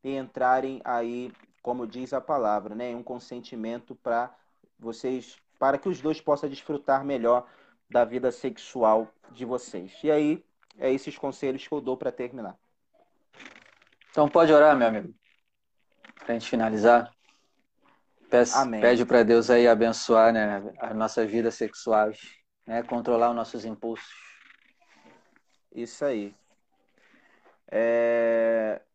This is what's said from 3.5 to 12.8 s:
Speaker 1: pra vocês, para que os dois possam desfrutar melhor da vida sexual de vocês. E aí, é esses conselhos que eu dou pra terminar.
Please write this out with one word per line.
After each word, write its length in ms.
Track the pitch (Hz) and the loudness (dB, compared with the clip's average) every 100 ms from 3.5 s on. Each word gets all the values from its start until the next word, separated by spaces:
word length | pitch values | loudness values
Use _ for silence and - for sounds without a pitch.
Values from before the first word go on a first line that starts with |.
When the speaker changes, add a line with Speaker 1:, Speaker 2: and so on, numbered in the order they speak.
| 117 113 120 - | -12 -10 -10 -14
Speaker 1:
pra 400 | 123 127 117 123 - _ _ _ _ | -12 -6 -4 -4 -12 _ _ _ _
vocês, 580 | 113 110 127 127 117 - _ _ | -14 -10 -6 -8 -10 -20 _ _
para 200 | 135 143 | 0 0
que 100 | 190 | -4
os 120 | 156 | -6
dois 200 | 147 156 | -4 -4
possam 280 | - 143 151 | -2 -4 -4
desfrutar 560 | 139 - 147 - 135 | -10 -10 -8 -2 -2
melhor 420 | 139 135 117 120 123 _ _ _ _ | -2 -2 0 0 -2 _ _ _ _
da 160 | 123 | 0
vida 260 | 113 123 127 | 0 0 -4
sexual 800 | 120 131 110 - 127 110 110 113 _ _ | -4 -8 -10 -14 0 2 2 0 _ _
de 140 | - | -16
vocês. 480 | 123 123 - 98 92 - | -8 -8 -8 -14 -14 -6
E 80 | 147 | 0
aí, 340 | 151 151 160 - _ _ - | 0 0 -2 -8 _ _ -6
é 140 | 131 | -2
esses 240 | 135 143 - | -2 -4 -10
conselhos 480 | 139 127 139 135 - | -10 -6 -8 -8 -8
que 80 | |
eu 60 | 151 | -8
dou 160 | 131 127 | -6 -6
pra 160 | 131 | -6
terminar. 440 | - 123 131 101 - _ _ | -8 -10 -12 -16 -16 _ _